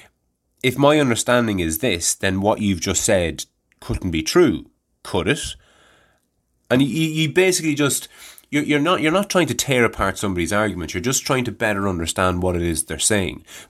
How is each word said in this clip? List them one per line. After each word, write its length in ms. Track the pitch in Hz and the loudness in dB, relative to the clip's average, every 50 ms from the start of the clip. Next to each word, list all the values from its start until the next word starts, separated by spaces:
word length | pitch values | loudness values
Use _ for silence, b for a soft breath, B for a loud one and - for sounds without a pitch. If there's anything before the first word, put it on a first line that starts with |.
| B B B _ _ _ _ _ _ _ _ _ - | B B B _ _ _ _ _ _ _ _ _ -4
if 140 | 131 127 | -2 0
my 240 | 135 139 143 151 151 | 4 4 4 4 4
understanding 600 | 143 127 117 110 - - 123 123 117 110 101 95 | 4 2 0 -2 0 0 2 2 2 0 0 -2
is 180 | 85 80 80 - | -2 -2 -2 -2
this, 360 | - 123 92 87 85 - - | -2 -2 -2 -2 -2 -4 -4
then 280 | - - 98 95 98 98 | -2 -2 -2 -2 0 0
what 180 | 104 107 - | 0 0 2
you've 200 | 107 101 95 82 | 2 0 0 0
just 220 | - 98 90 - - | -2 -2 -2 -2 0
said 440 | - 104 92 87 80 71 - - _ _ _ _ _ _ _ | 2 2 2 2 0 -4 -6 -12 _ _ _ _ _ _ _
couldn't 300 | - - 113 107 - 92 | -10 -8 -6 -4 -4 -4
be 120 | 80 80 78 | -4 -4 -4
true, 440 | - - 175 180 135 104 95 - - _ _ _ _ _ _ - | 0 4 4 4 4 2 -2 -6 -12 _ _ _ _ _ _ -14
could 260 | - - 95 78 95 | -4 -4 -2 0 0
it?" 260 | 143 147 - - - b b b b b b b b b b b b b b _ _ _ _ _ _ _ _ - | -2 -2 -4 -10 -12 b b b b b b b b b b b b b b _ _ _ _ _ _ _ _ 0
And 100 | 123 131 | 2 2
you, 80 | 143 139 | 2 2
you 400 | 107 160 160 160 156 160 160 151 | 0 0 -2 -2 0 0 -2 0
basically 460 | 139 180 185 185 180 175 156 160 147 | 2 4 4 4 2 2 0 -2 0
just, 340 | 143 147 139 117 - - B B B B B B B B B | 2 0 0 0 -2 -6 B B B B B B B B B
you're, 120 | - 147 147 | -2 -2 0
you're 180 | - 147 147 | 2 2 2
not, 200 | 143 170 185 - | 2 2 0 2
you're 120 | 143 156 165 | 2 2 2
not 180 | 190 202 - | 2 0 2
trying 160 | - 185 170 - | 2 0 2 2
to 60 | 117 | 0
tear 300 | - - - 135 123 117 | -4 -2 0 2 4 4
apart 340 | 113 - - 104 98 92 - | 2 2 0 -2 -2 -2 -2
somebody's 340 | - 101 92 87 85 80 104 | -4 -2 -2 -2 -2 0 0
argument. 420 | 104 110 104 90 87 87 78 - | 0 0 0 -2 -4 -6 -6 -6
You're 80 | 90 78 | -4 -2
just 240 | 123 - - - | -2 -2 -2 -2
trying 180 | - 139 131 123 | 0 -2 0 0
to 80 | 120 - | -4 -4
better 360 | - 117 107 104 98 98 101 | -2 -2 -2 0 0 0 -2
understand 540 | 92 85 82 82 - - 92 92 90 90 90 | -2 -2 -4 -4 -2 0 0 0 2 0 0
what 140 | 92 87 | 0 0
it 60 | 85 85 | 0 0
is 220 | 85 82 78 - | -2 -2 -2 -4
they're 140 | - 80 73 | -6 -6 -4
saying. 460 | - - 110 101 92 76 - - - B B B B B | -2 0 0 0 0 -2 -6 -10 -16 B B B B B